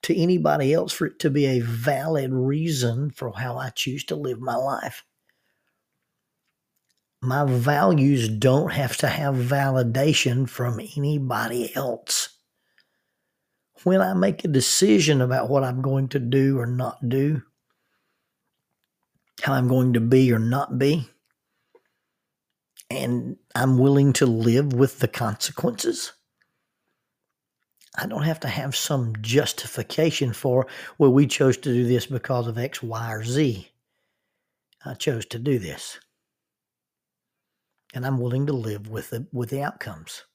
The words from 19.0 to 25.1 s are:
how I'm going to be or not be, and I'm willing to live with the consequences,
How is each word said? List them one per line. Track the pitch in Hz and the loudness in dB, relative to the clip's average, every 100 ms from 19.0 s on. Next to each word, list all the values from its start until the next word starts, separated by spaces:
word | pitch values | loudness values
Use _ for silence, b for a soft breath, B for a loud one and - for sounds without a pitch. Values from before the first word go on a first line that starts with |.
| _ _ _ - | _ _ _ -8
how | - | -2
I'm | 135 127 | 0 2
going | 127 127 | 2 2
to | 120 | 2
be | 113 131 131 | 4 6 6
or | 113 | 4
not | 113 131 143 127 | 2 0 -2 0
be, | 135 160 127 _ _ _ _ _ _ _ _ _ _ _ _ _ _ _ _ _ - | 0 0 -4 _ _ _ _ _ _ _ _ _ _ _ _ _ _ _ _ _ -12
and | 135 127 123 - 185 _ | -8 -4 -4 -6 -12 _
I'm | - 131 127 | -2 2 4
willing | 135 139 139 | 6 6 4
to | 131 135 | 4 2
live | 113 113 117 143 | 2 2 2 2
with | 123 135 - | 2 2 2
the | |
consequences, | 123 | -4